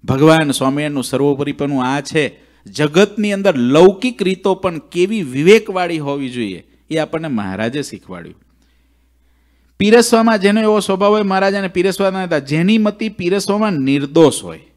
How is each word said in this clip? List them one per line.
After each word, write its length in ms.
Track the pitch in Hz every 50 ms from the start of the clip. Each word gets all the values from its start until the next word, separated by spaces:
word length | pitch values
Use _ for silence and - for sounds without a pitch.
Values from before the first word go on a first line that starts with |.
| -
ભગવાન 460 | - 131 131 147 160 160 160 160 143
સ્વામિનારાયણનું 520 | 127 - 135 135 135 147 151 151 147 139 120
સર્વોપરીપણું 800 | - - 127 139 147 143 135 143 147 135 - 143 143 147 131 127
આ 160 | 127 135 147
છે. 380 | 143 - - 160 143 113 - _ _ _ _ _ _
જગતની 680 | 202 190 - - 202 202 185 208 208 208 - 208 208 202
અંદર 220 | 196 196 202 170
લૌકિક 680 | 131 120 123 139 156 175 190 190 190 - 254 240 - 202
રીતો 320 | 185 190 180 - 202 190
પણ 220 | 190 - 185 170
કેવી 440 | 151 - _ - 175 180 196 220 220
વિવેકવાળી 760 | 175 131 123 135 151 180 214 226 214 220 190 185 180 170 170
હોવી 320 | 156 147 143 143 143 139 127
જોઈએ 340 | 123 123 113 101 92 82 - _ _ _ _ _
એ 80 | 156
આપણને 300 | 160 151 151 - 160 165
મહારાજે 540 | 160 131 110 101 95 95 95 110 117 127 147
શીખવાડ્યું. 540 | 139 - - 95 _ - 92 87 85 - - _ _ _ _ _ _ _ _ _ _ _ _ _ _ _ _ _ _ _ _ _ _ _ _ _ _ _ _ _
પીરસવામાં 600 | 196 208 220 240 233 233 233 226 226 226 226 208
જેનો 220 | 185 202 208 226
એવો 180 | 220 214 214 214
સ્વભાવ 320 | - - 196 185 208 202
હોય 100 | 208 214
મહારાજ 320 | 214 196 190 190 196 196 196
એને 140 | 202 196
પીરસવા 420 | 180 - 180 175 196 180 - 196 190
ના 160 | 190 190 185
દેતા. 140 | 175 170 147
જેની 380 | 135 135 147 160 170 196 220
મતિ 320 | 226 214 208 208 - 226 220
પીરસવામાં 600 | 214 - 180 175 190 202 196 - 196 208 220 208
નિર્દોષ 720 | 185 143 131 135 139 143 139 139 147 165 160 147 160 - -
હોય. 160 | 87 80 78 - _ _